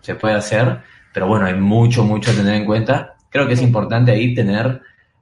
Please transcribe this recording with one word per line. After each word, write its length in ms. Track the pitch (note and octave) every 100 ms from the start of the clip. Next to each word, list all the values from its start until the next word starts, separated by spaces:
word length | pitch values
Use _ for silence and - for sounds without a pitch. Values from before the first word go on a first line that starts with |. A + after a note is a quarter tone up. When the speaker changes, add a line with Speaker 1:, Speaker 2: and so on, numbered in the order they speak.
Speaker 1:
se 140 | - -
puede 200 | A2 G#2
hacer, 460 | - G#2+ B2 - - - _
pero 140 | F#2+ F#2+
bueno, 180 | G#2+ F#2
hay 100 | F#2+
mucho, 480 | G2 A2 A#2 B2
mucho 280 | G#2+ G#2+ A#2
a 20 |
tener 220 | G#2 G2+ G#2
en 100 | G#2
cuenta. 500 | A2 A2+ D3 - - _
Creo 180 | C#3 C3
que 60 |
es 60 | B2
Speaker 2:
Sí. 60 | B2
Speaker 1:
importante 460 | A2 G2 A2+ B2
ahí 220 | G#2+ B2
tener, 480 | A#2+ G2 G#2 B2+ B2+ - _ _ _